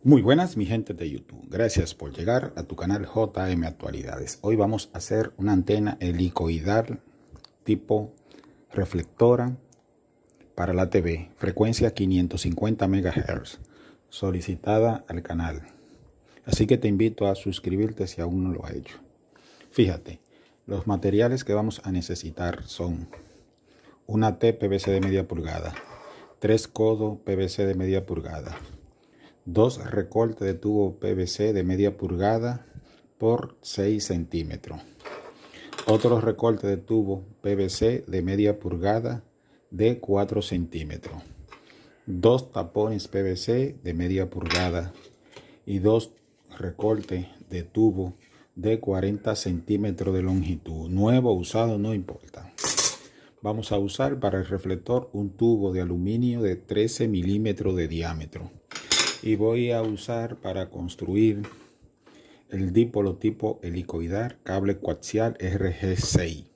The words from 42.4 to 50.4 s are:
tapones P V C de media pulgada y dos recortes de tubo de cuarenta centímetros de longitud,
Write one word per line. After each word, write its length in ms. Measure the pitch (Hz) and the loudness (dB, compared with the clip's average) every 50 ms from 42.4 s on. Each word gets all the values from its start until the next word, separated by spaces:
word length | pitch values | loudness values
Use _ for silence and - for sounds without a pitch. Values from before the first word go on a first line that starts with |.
| 131 - | 2 -4
tapones 560 | - 98 92 95 - 104 107 110 110 101 - | -6 -6 -6 -2 0 0 0 0 0 -4 -6
P 160 | - - 98 98 | -4 -2 -2 0
V 140 | 95 92 | 0 -2
C 420 | 92 - - 117 127 135 139 139 - - | -4 -2 0 0 0 0 -2 -4 -8 -8
de 100 | 90 82 | -6 -4
media 360 | 82 87 87 95 95 92 92 | -2 -2 0 0 0 -2 -2
pulgada 640 | - 92 87 82 80 87 90 90 85 87 87 90 - - - - - _ _ - - - - - - _ _ | -4 -8 -6 -2 -2 0 0 0 0 -2 -4 -6 -12 -16 -20 -20 -20 _ _ -20 -20 -20 -20 -20 -20 _ _
y 140 | - 101 95 | -4 -4 2
dos 340 | 92 104 110 113 113 - - _ _ _ _ _ _ _ - | 4 4 4 4 2 -2 -16 _ _ _ _ _ _ _ -12
recortes 720 | - 92 90 82 - 101 107 110 104 101 - 90 90 90 - - - - - | -8 -8 -8 -6 -2 0 0 0 0 -2 -6 -6 -6 -6 -8 -14 -20 -16 -10
de 140 | 92 90 85 | -8 -8 -8
tubo 540 | - _ 110 110 110 95 95 92 90 90 _ _ _ _ - - _ _ | -4 _ 4 4 4 4 2 -4 -6 -8 _ _ _ _ -20 -20 _ _
de 240 | 90 87 107 113 110 | -4 0 0 0 0
cuarenta 560 | - 101 98 92 92 101 104 101 - 110 104 | 0 -2 0 0 0 0 -2 -2 -2 -2 -2
centímetros 800 | - - 95 90 85 85 - 104 98 104 104 87 - 95 95 92 | -2 -2 -2 -4 -4 0 0 0 0 0 -2 -2 -2 -2 0 0
de 80 | 92 | 0
longitud, 680 | 90 92 95 95 | 2 2 0 0